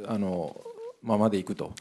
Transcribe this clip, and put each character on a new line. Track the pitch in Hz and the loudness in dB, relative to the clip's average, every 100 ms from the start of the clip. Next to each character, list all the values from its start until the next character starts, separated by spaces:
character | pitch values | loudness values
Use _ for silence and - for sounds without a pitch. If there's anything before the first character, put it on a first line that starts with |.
| - | -4
あ | 107 | 0
の、 | 95 90 76 - 466 466 453 - | 2 0 -2 -6 -14 -12 -14 -8
ま | 117 104 | 0 4
ま | 110 | 6
で | 101 | 4
い | 90 | 0
く | - | -4
と、 | 78 - | -6 -8